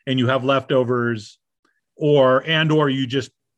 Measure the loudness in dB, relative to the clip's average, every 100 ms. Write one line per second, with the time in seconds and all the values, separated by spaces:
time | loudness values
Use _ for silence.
0 | -6 -2 0 0 0 -2 0 -2 0 -2
1 | -2 -6 -10 -20 _ _ _ _ _ -4
2 | 2 4 4 2 0 -2 2 2 0 -2
3 | -4 -4 -6 _ _